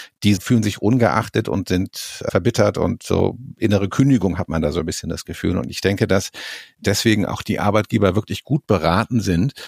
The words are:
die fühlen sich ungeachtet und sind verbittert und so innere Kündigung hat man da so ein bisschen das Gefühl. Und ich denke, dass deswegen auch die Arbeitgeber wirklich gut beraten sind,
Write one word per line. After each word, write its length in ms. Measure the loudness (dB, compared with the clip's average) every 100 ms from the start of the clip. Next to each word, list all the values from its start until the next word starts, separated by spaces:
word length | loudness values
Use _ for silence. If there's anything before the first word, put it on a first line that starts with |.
| -16 _
die 120 | 2 2
fühlen 260 | 2 2
sich 200 | 2 0
ungeachtet 680 | 2 4 4 2 -2 -2 -2
und 180 | -2 0
sind 300 | -2 -2 -6
verbittert 800 | -12 -12 -2 0 0 2 2 2
und 240 | -2 -2
so 360 | 0 2 2 -2 -12 -4
innere 320 | 0 2 0
Kündigung 480 | 2 4 4 2 -2
hat 120 | -4
man 120 | -2
da 100 | -2
so 80 | -2
ein 60 | -4
bisschen 240 | -6 -6
das 160 | -8 -8
Gefühl. 320 | -4 -2 -2
Und 120 | -4
ich 120 | -2
denke, 260 | 0 2 2
dass 220 | 2 0 -10 -14 -14 -18 _
deswegen 480 | -2 0 2 2 0
auch 160 | -4
die 180 | -4 -2
Arbeitgeber 560 | 0 0 0 2 2 2
wirklich 280 | -2 -6
gut 240 | -2 -2 0
beraten 520 | 0 2 2 0 -2
sind, 340 | 0 0 0 -4